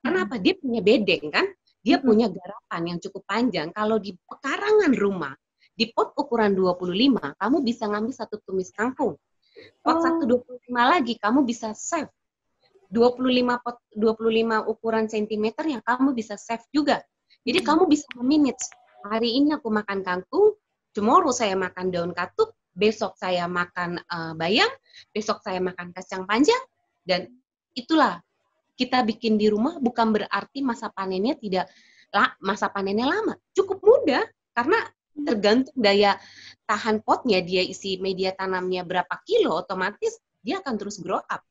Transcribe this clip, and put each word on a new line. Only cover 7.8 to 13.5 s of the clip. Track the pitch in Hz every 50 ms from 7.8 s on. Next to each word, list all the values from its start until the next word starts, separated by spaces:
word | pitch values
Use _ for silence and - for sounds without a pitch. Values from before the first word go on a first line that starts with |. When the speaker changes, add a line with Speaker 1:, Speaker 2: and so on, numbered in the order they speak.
| 226 208
Speaker 2:
ngambil | 208 214 214 226 269
satu | - - - - 214 _
tumis | - 190 190 185 -
kangkung. | _ - 214 247 262 - 285 208 151 _ _ _ _ _ _ _ _ - - - _ _
Pot | _ - 330
Speaker 1:
Oh. | 330 339
Speaker 2:
satu | 330 330 330 330 220
dua | 247 247 -
puluh | _ 254 247 _ -
lima | 247 240 240 262 339
lagi, | 359 262 220 226
kamu | - - 208 240 285
bisa | 285 226 240 - - 220 214
save. | - - - 339 320 269 - _ _ _ _ _ _ _ _ _ _ _ _ _ _ _
Dua | _ 180 226 233 247 247
puluh | 247 254 254 254
lima | 247 247 247